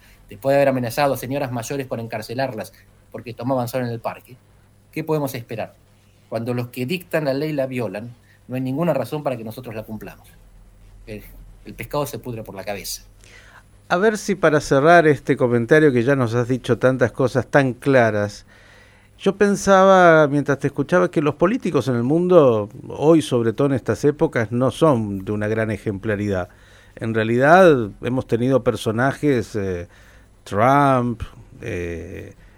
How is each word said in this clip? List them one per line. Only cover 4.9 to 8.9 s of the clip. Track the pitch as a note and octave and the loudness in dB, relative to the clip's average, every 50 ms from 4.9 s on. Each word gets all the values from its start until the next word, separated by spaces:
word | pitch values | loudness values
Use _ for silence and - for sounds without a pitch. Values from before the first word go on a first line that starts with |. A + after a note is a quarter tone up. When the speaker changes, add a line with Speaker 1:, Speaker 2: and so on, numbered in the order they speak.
Speaker 1:
¿qué | - D#3 D#3 | -12 -8 -6
podemos | D#3+ D#3 D#3 C#3+ B2+ - | -4 -2 -2 -2 -4 -6
esperar? | B2 A#2 - B2 G#2+ F#2 - - _ _ _ _ _ _ _ _ _ _ - | -10 -12 -10 -10 -10 -10 -10 -12 _ _ _ _ _ _ _ _ _ _ -10
Cuando | - A#2 A#2 B2 A#2+ | -8 -6 -6 -4 -4
los | A#2+ A#2+ A#2+ | -6 -6 -8
que | - C3 B2+ | -8 -8 -6
dictan | B2+ F#3 F3+ - - - D#3+ D3+ | -6 -6 -6 -6 -6 -6 -4 -2
la | C#3 C3 | -2 -2
ley | C#3 D3+ D#3 D#3 | -2 -4 -4 -4
la | C#3 C3 C3 | -4 -4 -4
violan, | C3 B2 A#2 G2 F#2 G#2 A#2 A#2+ A#2+ _ _ _ _ _ _ - | -4 -6 -6 -6 -8 -10 -12 -14 -16 _ _ _ _ _ _ -10
no | B2 | -8
hay | C3 | -6
ninguna | C3 B2+ C3 C#3+ E3+ F3 | -6 -6 -4 -2 -2 -2